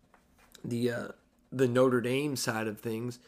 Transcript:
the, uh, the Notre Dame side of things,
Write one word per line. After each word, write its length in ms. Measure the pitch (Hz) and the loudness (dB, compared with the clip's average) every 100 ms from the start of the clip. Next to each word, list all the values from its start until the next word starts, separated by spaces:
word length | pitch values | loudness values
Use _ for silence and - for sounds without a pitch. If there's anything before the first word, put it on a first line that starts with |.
| _ _ _ _ _ - | _ _ _ _ _ -14
the, 280 | - 120 120 | -6 -2 -2
uh, 160 | 117 104 - _ _ _ | -2 -8 -14 _ _ _
the 160 | 127 127 | 0 2
Notre 340 | 123 131 123 | 6 4 4
Dame 340 | 120 135 147 131 | 2 0 -2 -2
side 320 | - 113 110 | -2 -2 -4
of 120 | 104 | -6
things, 380 | 117 110 123 120 | -6 -6 -6 -10